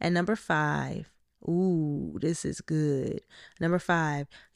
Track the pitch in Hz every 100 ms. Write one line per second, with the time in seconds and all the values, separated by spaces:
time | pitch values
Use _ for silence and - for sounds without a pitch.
0 | 170 175 175 220 - 156 151 147 135 -
1 | 160 _ _ _ - 170 185 170 151 143
2 | - - 156 170 - 147 - 156 151 139
3 | - - - - - - 165 180 - 170
4 | 156 143 143 - -